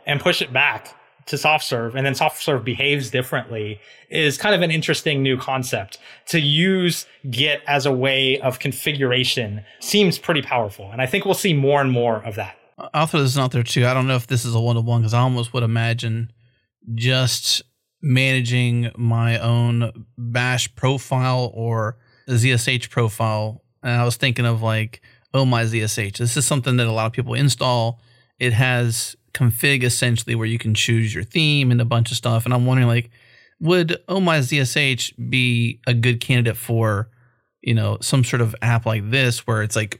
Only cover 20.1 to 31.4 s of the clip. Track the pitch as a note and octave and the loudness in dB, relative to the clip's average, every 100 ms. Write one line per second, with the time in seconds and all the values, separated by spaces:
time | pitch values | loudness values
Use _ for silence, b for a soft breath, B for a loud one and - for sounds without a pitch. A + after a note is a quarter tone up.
20.1 | - A#2 B2 B2+ B2 - - C3 C3+ - | -12 -4 -2 0 0 -4 -2 0 0 -2
21.1 | C3 B2+ B2+ B2 - A#2 A2+ G#2+ A2+ b | -2 0 0 -2 -4 -2 -2 -2 -6 b
22.1 | b b B2 B2+ A#2+ C3 B2 - - A2+ | b b 2 4 4 2 -2 -2 -2 -2
23.1 | - A2+ G#2+ G#2+ A2+ _ _ B2+ A#2+ A#2+ | 0 -2 -2 -6 -8 _ _ -2 0 0
24.1 | A#2 C3+ A#2+ A#2+ A2+ A2+ A2 A2 - b | 0 0 2 0 0 0 -2 -4 -10 b
25.1 | b b C3+ C3 A#2+ A2+ A2+ G#2+ - G2+ | b b 0 2 2 0 0 -2 -2 -4
26.1 | - A#2+ C#3+ - D3 C3 B2 A#2 A2 A2 | -2 -2 0 0 0 0 0 2 0 -2
27.1 | A#2 A#2 A#2+ C#3 - C3 B2 A2+ A#2 b | -2 -4 0 2 2 0 2 0 -4 b
28.1 | b b b B2 A2 B2+ B2 A#2+ A#2 - | b b b 0 2 2 2 0 -2 -6
29.1 | - _ - B2 A#2 D3 C#3 B2 - B2 | -12 _ 0 0 2 2 2 2 0 0
30.1 | A#2 - A#2 A2+ A2+ A2 G#2 - A2+ A2 | 0 -2 -2 -2 -2 -2 0 2 2 0
31.1 | - G#2 E3+ | -2 -4 0